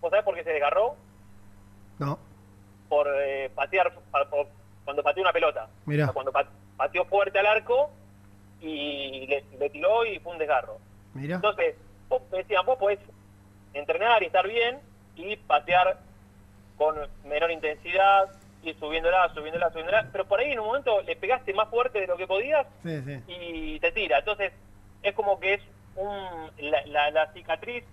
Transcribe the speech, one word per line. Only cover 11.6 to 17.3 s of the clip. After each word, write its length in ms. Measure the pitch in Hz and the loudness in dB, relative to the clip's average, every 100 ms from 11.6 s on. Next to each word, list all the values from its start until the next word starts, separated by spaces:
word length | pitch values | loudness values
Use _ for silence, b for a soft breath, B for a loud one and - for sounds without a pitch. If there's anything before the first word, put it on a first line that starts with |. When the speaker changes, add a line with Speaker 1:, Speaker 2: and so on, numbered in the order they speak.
| 170 - - - - | -2 -2 -16 -20 -4
Speaker 1:
vos, 120 | 254 - | -4 -2
decían, 340 | 185 185 208 - | -8 -2 0 2
vos 120 | 254 | 2
podés 220 | 202 202 - - - - - - - | 2 0 -6 -20 -20 -20 -20 -20 -14
entrenar 480 | 143 147 165 214 233 | -12 -4 0 4 4
y 40 | 180 | 4
estar 200 | 185 190 | 0 2
bien 320 | 233 233 262 - - - - | 0 -2 -2 -14 -20 -20 -14
y 200 | 180 214 | -10 -10
patear 600 | - 147 147 180 185 - - - - - - - - - | 0 0 4 4 4 0 -8 -20 -20 -20 -20 -20 -20 -2
con 180 | 151 156 147 - | 0 0 -8 -12
menor 280 | 139 | -6